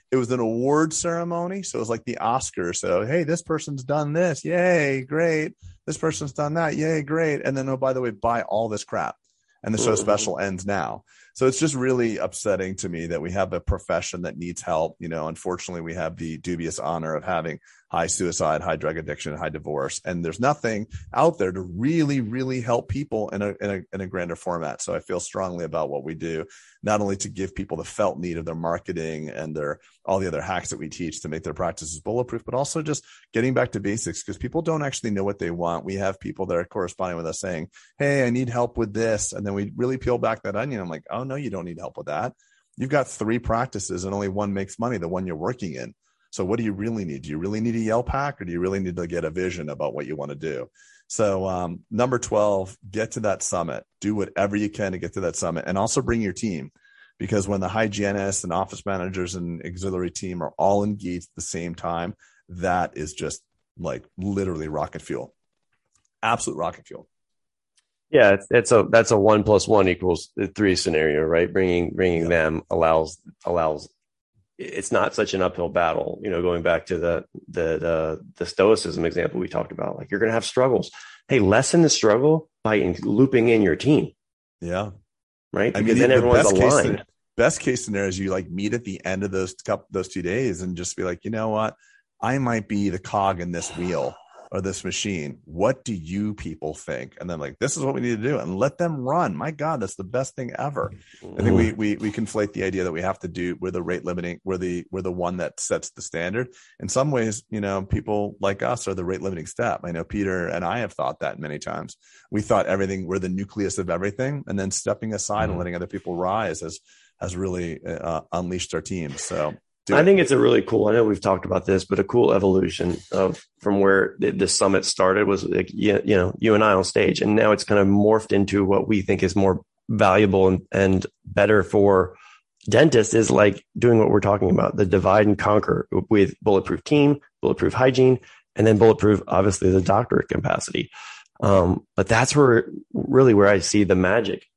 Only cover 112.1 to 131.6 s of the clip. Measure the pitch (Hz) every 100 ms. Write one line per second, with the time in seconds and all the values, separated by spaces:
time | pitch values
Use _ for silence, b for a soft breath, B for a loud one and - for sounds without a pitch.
112.1 | b b 104 - 104 78 98 98 95 87
113.1 | 92 92 92 98 107 95 101 87 85 101
114.1 | 101 131 143 - 98 98 - 107 104 110
115.1 | 101 - 104 107 90 87 87 87 95 90
116.1 | 87 90 107 98 78 82 - b b b
117.1 | _ 90 90 95 90 85 78 87 80 82
118.1 | 78 - 85 90 90 - 82 78 92 73
119.1 | 67 - 82 76 - _ _ - 143 180
120.1 | 196 165 131 123 117 - 110 104 117 110
121.1 | 98 104 92 92 92 - 95 - 98 95
122.1 | 120 117 98 95 95 90 - 87 85 -
123.1 | 95 95 82 - _ 104 98 98 98 -
124.1 | - 104 95 95 - 98 95 - - 92
125.1 | 98 101 95 - 90 92 - 104 98 -
126.1 | 98 90 - 110 104 110 95 92 110 101
127.1 | - 104 107 110 101 - 104 98 101 104
128.1 | 110 - 101 98 101 95 98 - 104 95
129.1 | 98 95 98 95 90 - _ - 104 101
130.1 | 98 104 95 95 90 - 95 95 92 -
131.1 | _ - 98 101 107